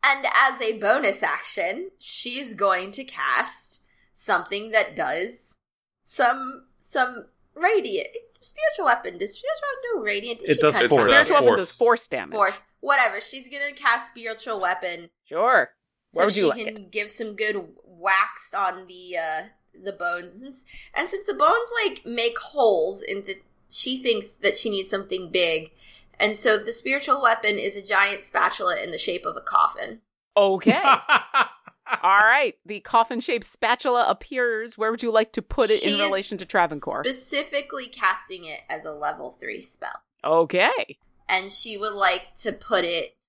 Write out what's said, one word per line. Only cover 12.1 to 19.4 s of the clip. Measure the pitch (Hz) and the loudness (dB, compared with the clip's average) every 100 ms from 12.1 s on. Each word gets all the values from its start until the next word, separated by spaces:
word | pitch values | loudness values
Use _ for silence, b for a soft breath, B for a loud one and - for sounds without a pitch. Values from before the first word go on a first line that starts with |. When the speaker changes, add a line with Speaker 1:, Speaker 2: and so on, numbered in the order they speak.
| 131 95 | -6 -6
Speaker 1:
Force. | 220 190 - _ _ | 0 0 0 _ _
Whatever. | - 277 240 196 | 0 2 2 0
She's | - 277 254 | -10 -12 -12
gonna | 285 285 277 | -6 -6 -2
cast | 277 240 240 | 0 0 -2
spiritual | - 226 220 - 214 | -12 -10 -10 -6 -2
weapon. | 185 185 185 170 175 _ _ | -2 -2 -4 -10 -14 _ _
Speaker 3:
Sure. | - 226 262 120 _ _ _ _ | 0 4 4 2 _ _ _ _
Speaker 1:
So | - | 0
Speaker 3:
Where | 190 | 2
would | |
Speaker 1:
she | 202 | 4
Speaker 3:
you | 175 | 2
like | 135 | 2
Speaker 1:
can | 214 220 | -6 -10
Speaker 3:
it? | 190 | -10
Speaker 1:
give | 214 208 | -6 -6
some | - 220 202 | -6 -10 -4
good | 214 208 170 - | -4 -4 -8 -18
whacks | _ 175 185 190 214 - - 196 | _ -6 2 2 2 -2 -10 -4
on | 190 180 185 | -2 -4 -12
the, | 180 180 175 | -18 -8 -6
uh, | 165 156 | -4 -6